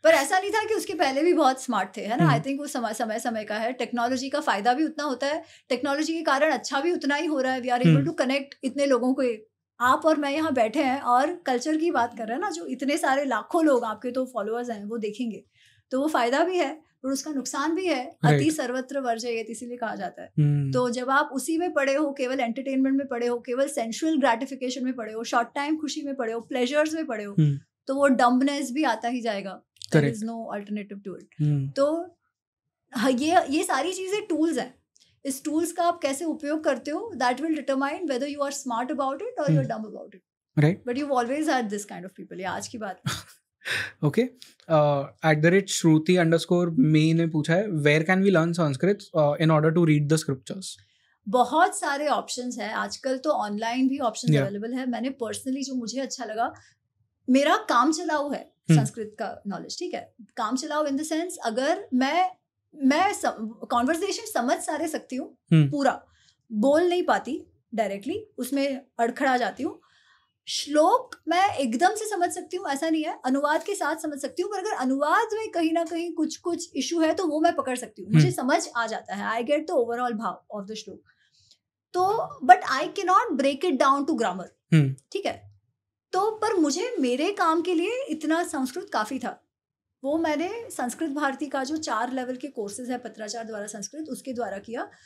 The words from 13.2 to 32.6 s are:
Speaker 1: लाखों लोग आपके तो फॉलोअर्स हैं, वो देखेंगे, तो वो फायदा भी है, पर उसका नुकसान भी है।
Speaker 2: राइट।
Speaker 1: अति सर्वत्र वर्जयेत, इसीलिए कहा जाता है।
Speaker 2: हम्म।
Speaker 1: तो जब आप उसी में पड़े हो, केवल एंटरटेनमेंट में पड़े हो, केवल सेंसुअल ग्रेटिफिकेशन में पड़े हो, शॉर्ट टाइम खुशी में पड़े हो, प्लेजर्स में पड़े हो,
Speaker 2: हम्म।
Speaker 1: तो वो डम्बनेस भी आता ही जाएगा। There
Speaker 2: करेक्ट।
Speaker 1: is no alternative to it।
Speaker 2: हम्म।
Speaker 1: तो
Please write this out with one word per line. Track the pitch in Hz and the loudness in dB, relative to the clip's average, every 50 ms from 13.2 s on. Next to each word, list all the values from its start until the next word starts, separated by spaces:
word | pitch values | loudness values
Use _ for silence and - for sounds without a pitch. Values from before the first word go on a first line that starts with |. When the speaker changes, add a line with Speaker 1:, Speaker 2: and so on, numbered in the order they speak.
| 294 | 2
Speaker 1:
लाखों | 269 240 214 208 - - 339 320 | 0 -2 -2 -4 0 2 4 6
लोग | 302 269 240 226 | 6 4 4 2
आपके | 220 214 214 - 247 | -2 -6 -4 -6 -4
तो | 240 262 262 | -2 -2 -4
फॉलोअर्स | 254 - 226 202 214 220 240 240 247 | -2 -4 -6 -4 -2 -4 -4 -4 -6
हैं, | 226 202 202 | -8 -8 -8
वो | 208 226 240 | -8 -6 -4
देखेंगे, | 214 214 208 - 247 233 196 196 - _ _ _ _ _ _ _ _ _ | -6 -6 -6 -4 -6 -6 -6 -10 -14 _ _ _ _ _ _ _ _ _
तो | - 254 | -2 0
वो | 277 311 | 0 0
फायदा | 311 277 240 240 254 277 339 | 2 2 2 2 2 2 2
भी | 359 370 349 | 2 2 0
है, | 311 269 311 - _ _ _ _ | 0 0 -2 -8 _ _ _ _
पर | - 262 | -6 -4
उसका | 269 269 - 311 | -4 -4 -4 -6
नुकसान | 302 269 247 - - 277 285 320 330 | -6 -6 -6 -6 -4 -2 -2 0 0
भी | 349 381 | 0 0
है। | 359 302 254 247 - - _ - | 0 0 -2 -4 -8 -10 _ 2
Speaker 2:
राइट। | 151 151 143 | 4 4 4
Speaker 1:
अति | 277 320 | 4 2
सर्वत्र | 311 311 269 240 254 262 262 262 277 285 | 0 -2 -4 -4 -4 -6 -6 -6 -6 -4
वर्जयेत, | 262 247 233 226 233 247 233 226 226 202 | -2 -2 -2 -2 -4 -6 -6 -6 -6 -8
इसीलिए | 226 214 247 240 240 | -10 -12 -10 -12 -10
कहा | 247 233 214 - | -8 -8 -8 -6
जाता | 196 190 - - - | -6 -8 -10 -10 -12
है। | - - _ 156 | -20 -6 _ 2
Speaker 2:
हम्म। | 151 147 147 143 139 135 | 4 4 4 2 0 0
Speaker 1:
तो | 131 254 247 247 | 0 2 2 2
जब | 233 247 247 254 | 0 -2 -2 2
आप | 269 285 302 294 | 2 2 2 0
उसी | 302 269 269 - 320 320 | -2 -6 -2 -2 0 0
में | 349 359 | 0 0
पड़े | 359 294 269 269 269 | 0 0 2 2 2
हो, | 285 311 277 | 2 0 0
केवल | 277 285 262 247 254 269 | 0 -2 -2 -2 0 -2
एंटरटेनमेंट | 254 233 226 277 254 277 262 262 262 269 269 | -2 -2 -2 -4 -4 -2 0 2 2 2 2
में | 269 277 | 0 0
पड़े | 269 262 233 240 | -2 -4 -2 -2
हो, | 240 240 240 | -2 -2 -4
केवल | 240 - 240 247 277 302 | -4 -4 -2 -2 -2 -2
सेंसुअल | 311 277 226 226 220 - 330 320 320 285 | -2 -4 -4 -4 -4 -2 0 0 2 4
ग्रेटिफिकेशन | 262 262 233 233 269 269 277 262 254 254 254 277 247 | 4 4 2 2 -2 -8 -8 -8 -6 -6 -6 -4 -4
में | 254 254 | -4 -4
पड़े | 247 220 214 | -6 -8 -10
हो, | 220 220 233 | -8 -10 -8
शॉर्ट | - - 247 240 240 _ | 0 0 0 0 0 _
टाइम | 285 285 294 311 | -6 -2 -2 -2
खुशी | 302 302 277 - 311 | -2 -4 -6 -6 -6
में | 285 277 277 | -6 -8 -6
पड़े | 262 247 226 | -4 -4 -4
हो, | 226 233 | -4 -6
प्लेजर्स | 226 - 285 254 247 247 294 294 302 311 311 | -8 -6 -2 -2 -2 0 2 0 0 0 0
में | 320 320 | -4 -4
पड़े | 311 240 214 208 | -4 -6 -6 -6
हो, | 202 202 - | -4 2 2
Speaker 2:
हम्म। | 156 147 143 139 - _ _ _ _ | 4 4 2 -2 -6 _ _ _ _
Speaker 1:
तो | - 269 | -4 0
वो | 277 277 285 | 2 4 4
डम्बनेस | 269 226 254 240 247 254 262 277 277 277 294 247 | 6 6 6 4 6 4 2 2 0 -2 -4 -4
भी | 240 294 311 | -2 0 0
आता | 262 226 220 - 233 | 0 0 0 -2 -4
ही | 254 247 | -4 -2
जाएगा। | 220 233 214 196 185 196 185 - | -2 -2 -4 -4 -6 -8 -12 -12
There | _ _ _ _ - - - 156 | _ _ _ _ -10 2 4 4
Speaker 2:
करेक्ट। | 143 - 233 214 | 4 4 -2 -4
Speaker 1:
is | 214 | -8
no | 226 233 | -8 -8
alternative | 226 226 - - 208 202 202 208 208 202 202 208 196 202 202 | -10 -10 -10 -10 -10 -8 -8 -8 -8 -8 -10 -14 -14 -12 -12
to | 175 - | -14 -14
it। | - _ _ - | -16 _ _ -2
Speaker 2:
हम्म। | 151 147 147 143 135 139 | 0 2 2 2 0 -2
Speaker 1:
तो | 135 269 277 294 311 339 349 359 _ _ _ _ _ _ _ _ _ _ | 0 0 2 2 2 -2 -4 -8 _ _ _ _ _ _ _ _ _ _